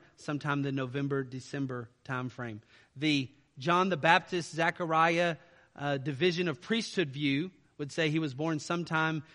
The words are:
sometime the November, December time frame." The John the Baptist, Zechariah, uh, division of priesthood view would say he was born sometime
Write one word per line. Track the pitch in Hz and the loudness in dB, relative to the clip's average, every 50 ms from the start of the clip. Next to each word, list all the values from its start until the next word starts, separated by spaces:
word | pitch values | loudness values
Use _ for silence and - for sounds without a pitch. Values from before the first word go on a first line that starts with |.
| - - _ | -10 -18 _
sometime | - - - 147 135 135 147 143 143 | -12 -6 -6 -4 -2 -2 0 0 0
the | 139 139 | 0 0
November, | 135 135 131 123 123 143 139 139 139 139 135 | 0 -2 -2 -2 -2 -2 -2 0 0 -2 -2
December | 127 127 127 120 - - 143 139 127 127 123 117 113 _ _ _ | -4 -8 -12 -10 -8 -4 -4 -4 -4 -4 -8 -8 -12 _ _ _
time | - 131 127 127 123 | -6 -4 -4 -4 -6
frame." | - - 120 117 107 107 - _ - - - _ _ | -6 -8 -8 -8 -10 -12 -16 _ -20 -20 -20 _ _
The | 131 147 156 147 139 131 - - _ _ _ _ - | -2 2 2 2 2 0 -2 -10 _ _ _ _ -4
John | 127 170 175 180 185 190 | 0 2 4 4 4 2
the | 180 | 0
Baptist, | 143 131 160 170 185 - - 190 175 156 - - | 2 6 6 6 6 4 0 -4 -4 -4 -4 -2
Zechariah, | 156 165 175 170 - 180 160 160 160 165 170 170 170 175 170 160 - - - - - - _ _ - | 0 0 0 0 -2 -2 2 4 4 4 4 4 4 2 2 0 -4 -10 -20 -20 -20 -20 _ _ -6
uh, | 143 143 143 | -2 -2 -2
division | 139 127 151 143 123 175 185 165 170 180 | -2 -2 -4 -2 2 2 2 2 2 0
of | 165 147 - | -2 -2 -4
priesthood | - - 220 226 214 - - 196 175 139 | -2 -2 -2 0 0 -2 -2 -2 -2 -2
view | 127 143 147 139 139 139 175 185 - _ _ _ _ | -2 -2 0 2 2 2 0 -4 -8 _ _ _ _
would | - 147 139 | -10 -10 -6
say | - - 160 156 | -2 0 0 2
he | 151 | 2
was | 160 160 147 123 | 0 0 -2 -4
born | 131 156 165 160 147 | -2 -2 -2 -2 -2
sometime | - - 175 175 170 - 165 160 160 160 160 156 - - | -2 -2 -2 -2 -2 0 0 2 2 2 0 -2 -6 -10